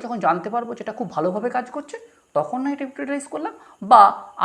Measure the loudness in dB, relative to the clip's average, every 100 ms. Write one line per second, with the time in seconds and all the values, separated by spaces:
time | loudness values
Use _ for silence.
0 | -6 -2 0 0 -2 -4 -6 -8 -8 -8
1 | -6 -2 -2 -2 -4 -4 -6 -8 -12 -16
2 | -18 _ _ -4 -2 -2 -4 -4 -8 -8
3 | -6 -6 -6 -8 -8 -10 -18 -12 6 8
4 | 8 4 -8 -2